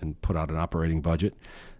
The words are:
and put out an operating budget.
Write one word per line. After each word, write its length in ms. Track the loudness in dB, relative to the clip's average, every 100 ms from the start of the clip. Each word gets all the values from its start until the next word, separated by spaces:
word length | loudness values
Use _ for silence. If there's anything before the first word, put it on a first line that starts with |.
and 220 | -8 -4
put 120 | 0
out 140 | 0 0
an 80 | 0
operating 460 | 0 2 2 2
budget. 320 | 2 2 2 -2 -20 -20 -20 -14